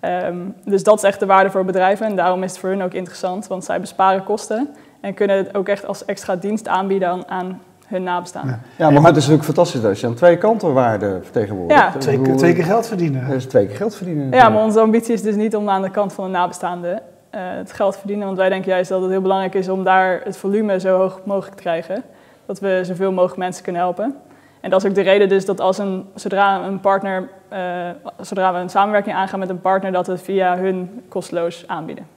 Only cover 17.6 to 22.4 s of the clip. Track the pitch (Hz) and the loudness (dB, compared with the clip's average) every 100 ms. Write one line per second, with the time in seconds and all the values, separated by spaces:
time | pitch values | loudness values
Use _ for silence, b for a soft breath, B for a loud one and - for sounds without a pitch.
17.6 | - - 202 190 202 202 202 190 190 190 | -12 -2 -2 -2 -6 -6 -4 0 0 0
18.6 | 190 185 180 190 185 190 185 190 190 190 | -2 -2 0 -2 0 0 0 0 0 -2
19.6 | 185 190 185 185 185 180 - 190 190 202 | -2 -2 4 4 4 0 -4 -6 -2 0
20.6 | 214 190 190 185 190 190 - 202 185 - | 0 0 2 2 2 -2 -6 -4 -6 -10
21.6 | 175 165 170 196 - b b b | -6 -6 -4 -10 -10 b b b